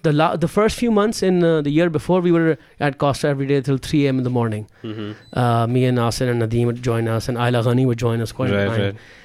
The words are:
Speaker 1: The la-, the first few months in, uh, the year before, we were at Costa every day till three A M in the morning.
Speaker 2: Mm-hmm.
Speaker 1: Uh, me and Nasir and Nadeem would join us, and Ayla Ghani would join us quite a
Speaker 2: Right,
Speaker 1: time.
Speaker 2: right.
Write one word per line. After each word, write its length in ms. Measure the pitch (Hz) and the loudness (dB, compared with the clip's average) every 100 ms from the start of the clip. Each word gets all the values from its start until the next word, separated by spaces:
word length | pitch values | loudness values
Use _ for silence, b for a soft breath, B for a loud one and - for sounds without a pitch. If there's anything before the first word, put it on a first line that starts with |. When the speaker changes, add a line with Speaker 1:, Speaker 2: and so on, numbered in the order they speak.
Speaker 1:
The 80 | 165 | 0
la-, 240 | 147 165 160 | 2 2 0
the 120 | 165 | -2
first 300 | 208 214 - | 2 0 0
few 140 | 240 | 0
months 320 | 208 214 - | 2 0 0
in, 200 | 190 180 | 0 2
uh, 180 | 170 160 | 4 2
the 80 | 147 | 2
year 200 | 151 175 | 2 2
before, 300 | 151 - 180 | 0 0 0
we 100 | 175 | 2
were 260 | 170 165 147 b b | 2 2 0 b b
at 180 | 143 131 | -4 0
Costa 300 | 143 131 151 | -2 0 -2
every 160 | 139 139 | -2 0
day 140 | 143 | 0
till 160 | 127 135 | 0 -2
three 280 | - 151 139 | 0 0 2
A 40 | |
M 80 | 131 | 0
in 60 | |
the 60 | 123 | 0
morning. 380 | 123 117 107 107 b | 0 -2 -4 -8 b
Speaker 2:
Mm-hmm. 540 | 113 107 104 107 - 120 | -12 -10 -10 -12 -8 -2
Speaker 1:
Uh, 300 | 123 117 117 | 0 2 2
me 180 | 127 127 | 2 2
and 100 | 123 | 2
Nasir 340 | 117 110 127 | 0 0 -2
and 120 | 120 | 0
Nadeem 240 | 113 117 120 | 0 0 0
would 160 | 120 | -2
join 240 | 123 113 113 | -2 -2 0
us, 220 | 113 - | -2 -4
and 80 | 120 | -2
Ayla 260 | 123 123 | 0 0
Ghani 220 | 117 120 131 | 2 2 2
would 120 | 117 | 0
join 220 | 117 117 | -2 -2
us 100 | 110 | -4
quite 160 | - 131 | -4 -2
a 40 | 101 | 0
Speaker 2:
Right, 100 | 101 | 0
Speaker 1:
time. 140 | 113 | 0
Speaker 2:
right. 140 | 98 104 B B | -2 -4 B B